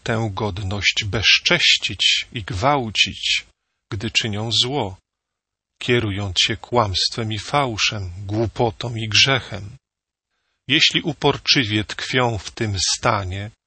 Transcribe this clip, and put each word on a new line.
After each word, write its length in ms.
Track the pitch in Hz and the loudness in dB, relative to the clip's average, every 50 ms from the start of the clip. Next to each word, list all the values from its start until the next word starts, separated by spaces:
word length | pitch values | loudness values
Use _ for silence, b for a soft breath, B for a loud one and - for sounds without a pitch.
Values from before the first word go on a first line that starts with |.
tę 280 | - - 113 110 113 107 | -4 -2 -2 0 -2 -2
godność 720 | 95 - 107 101 87 104 101 92 104 101 - - - - 107 | -2 -2 -4 -4 -4 -4 -4 -4 -4 0 0 0 0 0 -4
bezcześcić 1200 | 98 107 113 - - - - - - 175 156 - - - - - - 101 - - - - - - - | -2 -4 0 2 4 2 4 4 2 2 4 4 2 2 2 0 -6 -4 0 2 2 2 0 -4 -6
i 100 | - 123 | -10 -10
gwałcić, 1040 | 92 - 101 90 120 139 147 139 120 110 101 - - 95 95 - - - - - - _ _ _ _ _ _ _ _ _ | -8 -6 -4 2 2 2 2 2 0 -2 0 0 0 0 0 -6 -2 -2 -2 -2 -4 _ _ _ _ _ _ _ _ _
gdy 180 | 110 101 120 107 | -8 -6 -6 0
czynią 400 | - - - 113 101 104 113 117 104 - | 0 0 0 0 -2 -2 -2 0 0 0
zło, 340 | - - 147 143 110 92 90 - _ _ _ _ _ _ _ _ _ _ _ _ _ _ _ _ | 0 0 0 -2 -2 -2 -6 -10 _ _ _ _ _ _ _ _ _ _ _ _ _ _ _ _
kierując 540 | - - 120 120 110 104 92 101 104 98 90 - | 0 2 2 2 2 0 -2 -2 -4 -2 0 2
się 160 | - - 110 | 2 2 0
kłamstwem 760 | - - - 120 120 107 98 90 - - - - 123 113 107 | -6 -6 0 2 2 4 4 2 0 -2 -2 -2 -4 -4 -4
i 60 | 107 107 | -4 -6
fałszem, 720 | - - - 147 139 123 110 98 - - 113 104 95 87 87 98 101 | -4 0 0 2 2 2 0 0 -2 -2 -2 -4 -8 -8 -10 -10 -8
głupotą 680 | 95 104 110 117 104 - - 123 110 - - - 120 117 | -4 0 0 0 0 0 0 0 0 0 -4 -8 -6 -6
i 140 | 107 113 110 | -6 -6 0
grzechem. 680 | 104 - - 135 135 120 - - 110 98 101 101 - - _ _ _ _ _ _ _ _ _ _ _ _ _ _ _ _ _ - | 2 2 4 4 4 0 0 -6 -10 -10 -10 -12 -16 -18 _ _ _ _ _ _ _ _ _ _ _ _ _ _ _ _ _ 0
Jeśli 340 | 139 160 - - - 165 | 2 4 4 4 2 0
uporczywie 840 | - 165 135 - - 143 131 - - - - 143 120 104 107 107 104 | -2 -2 -4 2 2 2 2 2 2 2 4 4 4 2 0 0 0
tkwią 540 | - - - - - - 131 123 117 113 98 | -2 -6 -8 -6 0 2 2 2 2 0 -2
w 120 | - - | -8 -10
tym 260 | - - 117 110 98 87 - - - | -6 -4 -2 -2 0 -2 0 -2 -2
stanie, 540 | - - 123 113 101 98 90 95 98 101 107 _ _ _ | 0 2 0 2 2 -2 -4 -6 -6 -8 -10 _ _ _